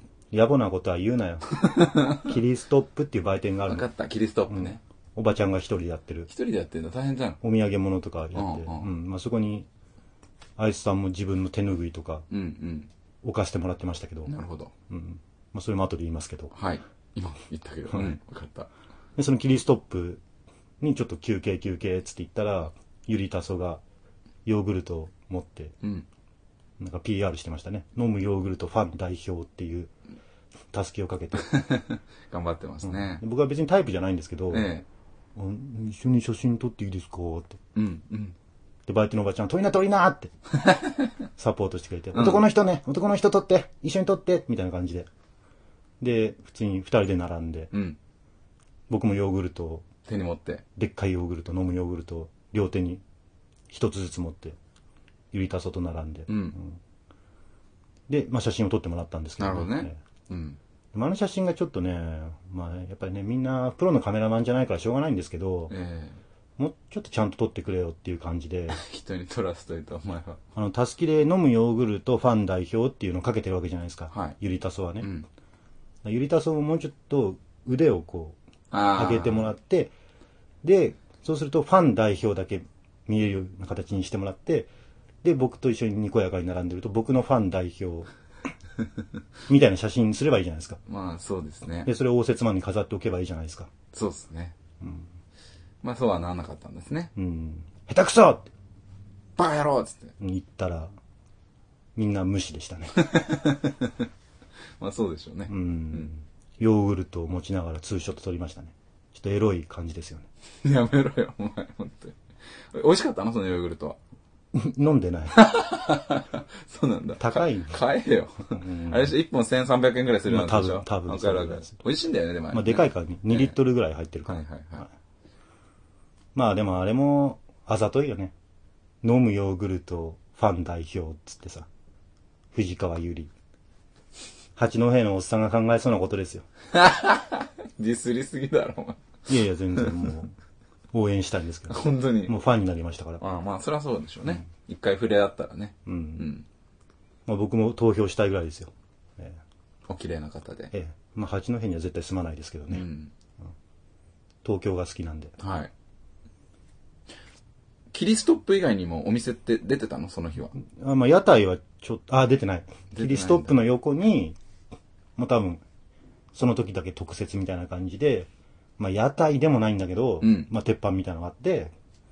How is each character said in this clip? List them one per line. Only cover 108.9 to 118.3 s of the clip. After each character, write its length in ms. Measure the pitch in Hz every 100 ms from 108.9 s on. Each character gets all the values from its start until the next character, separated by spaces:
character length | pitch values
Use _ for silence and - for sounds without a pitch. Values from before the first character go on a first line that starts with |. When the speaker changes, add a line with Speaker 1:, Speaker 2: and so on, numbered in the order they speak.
| _ _
Speaker 1:
ち 40 | -
ょ 20 |
っ 20 |
と 60 | 98
エ 100 | 101
ロ 140 | 107
い 120 | 90 80
感 220 | - 82
じ 60 |
で 80 | 82
す 100 | -
よ 80 | 80 - - - -
ね。 20 | 139
Speaker 2:
<laughs> 60 |
や 160 | 139 117
め 120 | 143
ろ 80 | - -
よ、 120 | 117 -
お 60 |
前、 80 | 104 - 87 -
本 140 | 104 -
当 80 | -
に。 60 | - - - - - - -
美 60 | 147
味 80 | 196
し 60 |
か 60 | 302
っ 20 |
た 100 | 220
の？ 100 | 104
そ 60 | 117
の 60 | 95
ヨ 120 | 90
ー 40 |
グ 80 | 87
ル 60 | 87
ト 140 | 76
は。 60 | - - - _ - _
Speaker 1:
<laughs> 240 | - 127 135
飲 160 | 147
ん 60 | 143
で 100 | 90
な 160 | 85 80
い。 40 | - 220 466 - - - 143
Speaker 2:
<laughs> 720 | - 143 - - - - -
そ 180 | - 135
う 40 |
な 80 | 107
ん 100 | -
だ。 80 | 85
Speaker 1:
高 300 | 117 151 165
い 100 | 101
ね。 80 | 78
Speaker 2:
か-、 60 | 82 127
買 160 | 220 -
え 80 |
よ。 140 | 123 -